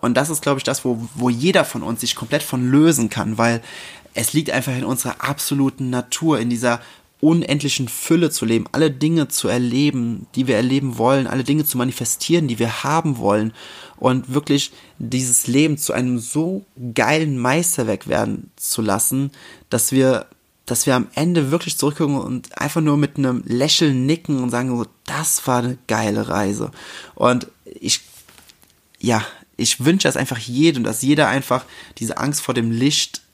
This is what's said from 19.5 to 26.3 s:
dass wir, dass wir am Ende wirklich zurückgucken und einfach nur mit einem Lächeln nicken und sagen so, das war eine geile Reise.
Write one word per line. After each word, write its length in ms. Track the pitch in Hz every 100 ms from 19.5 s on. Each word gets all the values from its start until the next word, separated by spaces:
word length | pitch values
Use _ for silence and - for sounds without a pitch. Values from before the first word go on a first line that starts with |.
| - _
dass 240 | 120 -
wir, 340 | 131 131 127 - _ _ _
dass 220 | - 120 -
wir 80 |
am 140 | 127 -
Ende 360 | - 160 170 139
wirklich 260 | 165 170 -
zurückgucken 400 | 143 147 156 139
und 420 | - 127 - -
einfach 220 | 147 170
nur 160 | 151 147
mit 220 | 143 147
einem 240 | 135 123
Lächeln 640 | - 120 143 - 160 131 131
nicken 360 | 165 - 143
und 80 | 123
sagen 240 | 117 127
so, 120 | 120 113 _
das 420 | - 135 156 - -
war 120 | 123
eine 200 | 123 123 _
geile 400 | 110 110 107
Reise. 420 | 110